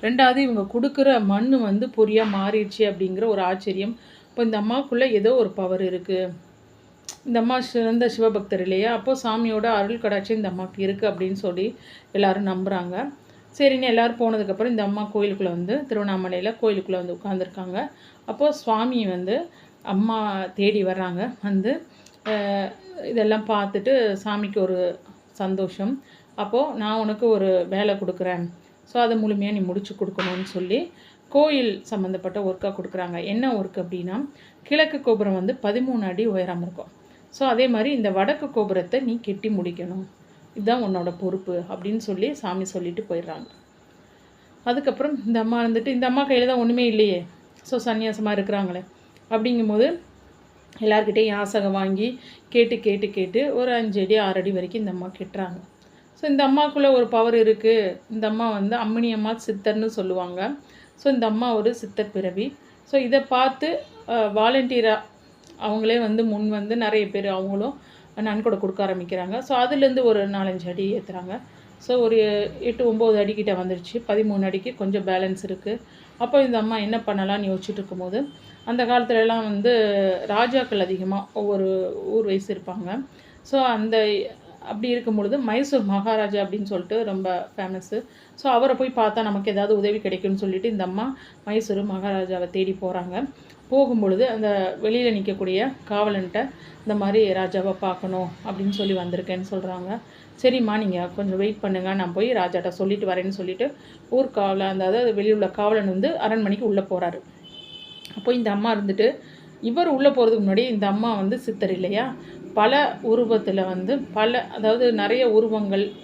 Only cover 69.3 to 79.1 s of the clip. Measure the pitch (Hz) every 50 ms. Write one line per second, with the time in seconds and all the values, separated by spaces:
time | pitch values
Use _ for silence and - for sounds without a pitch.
69.3 | 196 240 262 - 277 247 247 254 294 277 269 269 254 254 254 233 220 208 202 202
70.3 | 196 196 196 190 185 185 170 180 180 180 196 196 208 233 - - 180 180 180 180
71.3 | 196 254 - - - - - - - - - - 247 247 233 226 226 226 214 214
72.3 | 208 208 208 - - - - 247 233 233 254 240 220 220 226 226 214 208 202 196
73.3 | 214 208 208 202 196 180 180 185 185 175 175 - - 240 233 - 208 214 220 214
74.3 | 202 196 190 190 185 196 190 247 254 - 208 190 196 208 185 190 185 185 190 190
75.3 | 190 190 - 190 190 185 - 208 220 233 - - - - - - - - 240 240
76.3 | 254 285 277 254 240 226 214 220 226 220 208 208 226 226 226 - 202 196 190 196
77.3 | 202 208 202 190 190 185 - - 202 202 190 196 190 185 180 180 190 233 285 285
78.3 | - - - - - - - - 233 247 247 233 247 247 233 220